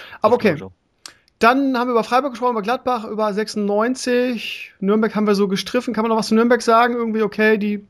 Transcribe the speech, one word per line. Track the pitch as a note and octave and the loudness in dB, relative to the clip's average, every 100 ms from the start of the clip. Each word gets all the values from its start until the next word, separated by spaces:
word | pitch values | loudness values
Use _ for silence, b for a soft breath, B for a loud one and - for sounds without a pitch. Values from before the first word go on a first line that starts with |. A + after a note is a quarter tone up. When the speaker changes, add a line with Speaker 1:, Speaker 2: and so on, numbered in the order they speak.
| B B | B B
Speaker 1:
Aber | G#3+ A#3 | 0 2
Speaker 2:
Das | |
glaub | G#3+ | 2
Speaker 1:
okay. | D3+ | -2
Speaker 2:
ich | |
auch. | F#2+ - _ _ B B B - | -6 -18 _ _ B B B 0
Speaker 1:
Dann | A3+ C4 C4+ B3+ | 2 2 2 0
haben | B3 | 0
wir | |
über | A#3 | 0
Freiburg | G#3+ B3 C#4 | 2 0 0
gesprochen, | A#3 B3 | -2 -4
über | A3+ | -2
Gladbach, | G3 B3+ B3+ B3 | -4 -4 -4 -4
über | G#3+ G#3 G#3+ | -4 -4 -2
sechsundneunzig. | G3+ G#3+ G#3+ G3+ G#3 A#3 B3+ - B3 B3 A3+ - - - - | -2 -4 -4 -2 0 0 -2 -2 0 0 -2 -8 -12 -14 -4
Nürnberg | F#3+ A3 G#3+ | 0 2 2
haben | G#3 G#3+ | 0 2
wir | |
so | G3+ G3+ | 2 2
gestriffen. | F#3+ - B3+ B3 | -2 -2 -4 -2
Kann | A3 | -2
man | A3+ | 0
noch | A3 | 0
was | G#3 | 2
zu | |
Nürnberg | A3 A#3+ A#3+ | 2 4 2
sagen? | A3+ A3+ A#3+ | 4 4 4
Irgendwie, | A#3+ A#3 A3 | 0 -2 -2
okay, | G#3 G#3 G#3+ A3 | -2 2 2 2
die | G#3 G#3 G3+ | 0 -4 -8